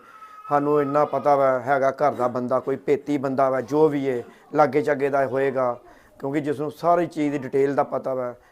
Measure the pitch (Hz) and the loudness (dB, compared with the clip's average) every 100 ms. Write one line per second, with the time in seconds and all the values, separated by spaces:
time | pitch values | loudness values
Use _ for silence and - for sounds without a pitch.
0 | - - - - - 147 143 147 139 147 | -16 -20 -20 -18 -2 0 2 0 2 0
1 | 143 135 143 143 135 127 120 139 135 135 | 0 0 2 4 4 2 0 2 2 2
2 | 147 113 123 123 123 131 139 135 - 139 | 0 0 -2 -2 -2 -2 -2 -4 0 -2
3 | 143 147 139 123 135 131 113 147 156 143 | 0 -4 -2 0 0 0 -2 2 2 2
4 | 135 123 117 - - 147 147 143 147 143 | -2 -4 -6 -16 -4 2 4 2 0 0
5 | 139 139 131 131 139 131 127 117 - - | 0 0 0 0 0 0 -2 -4 -10 -20
6 | _ - 139 147 147 135 151 143 165 175 | _ -10 -6 -4 -4 -4 -6 -2 2 2
7 | 170 156 147 143 127 135 139 139 139 135 | 0 -2 -2 -2 -2 0 0 0 -2 -2
8 | 135 131 123 120 _ | -4 -6 -6 -10 _